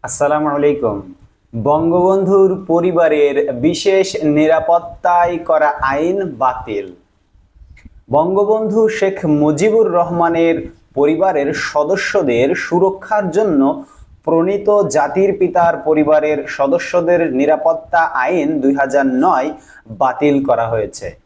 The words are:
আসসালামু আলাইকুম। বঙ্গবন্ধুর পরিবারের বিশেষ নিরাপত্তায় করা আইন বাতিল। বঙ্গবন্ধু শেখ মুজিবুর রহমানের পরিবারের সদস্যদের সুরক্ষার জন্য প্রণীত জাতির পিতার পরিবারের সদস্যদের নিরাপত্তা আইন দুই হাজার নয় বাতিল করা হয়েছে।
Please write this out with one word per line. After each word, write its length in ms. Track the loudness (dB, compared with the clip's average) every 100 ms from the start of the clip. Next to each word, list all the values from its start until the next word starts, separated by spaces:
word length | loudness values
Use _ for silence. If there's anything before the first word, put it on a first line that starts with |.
আসসালামু 460 | -6 -2 0 0 0
আলাইকুম। 640 | 0 0 0 -2 -4 -10 -20 _ _ _ -4
বঙ্গবন্ধুর 1000 | 0 0 2 2 2 0 2 4 2 0 -2
পরিবারের 840 | 0 2 2 2 4 2 2 -2
বিশেষ 640 | 0 -2 0 0 2 0 -2
নিরাপত্তায় 1120 | 0 2 2 2 2 0 -2 -6 0 2 0 -2
করা 360 | -2 2 2 0
আইন 480 | -4 -2 -2 -2 -4
বাতিল। 640 | -2 -2 -2 -8 -8 -8 -16 _ _ _ _ _ _ -20 -20 -20 -20 _
বঙ্গবন্ধু 800 | 0 0 0 0 0 0 0 0
শেখ 360 | 0 -2 -2 0
মুজিবুর 680 | 2 2 2 2 2 2
রহমানের 800 | 2 0 0 0 2 0 0 -6 -18 _
পরিবারের 600 | 0 0 2 0 0 -2
সদস্যদের 1040 | -4 -4 -2 -2 -2 -2 -2 0 2 0 0
সুরক্ষার 760 | -2 0 0 -2 -4 -2 0
জন্য 520 | -2 0 2 2 -2 -10 -20 -20 -10
প্রণীত 580 | -2 0 0 -2 2 2 2
জাতির 500 | 0 0 0 0 0
পিতার 400 | 0 2 0 0
পরিবারের 680 | 0 0 4 2 2 -2 -4
সদস্যদের 840 | -4 0 0 0 -2 2 0 0
নিরাপত্তা 680 | 0 0 2 0 -2 -2 0
আইন 640 | 0 -2 -2 -2 -2 0
দুই 140 | 0 0
হাজার 300 | 0 0 0
নয় 480 | 2 2 0 -2 -8 -18 -20 -18
বাতিল 580 | -4 -2 0 0 0 0
করা 220 | 0 0
হয়েছে। 480 | -2 -4 -8 -14 -16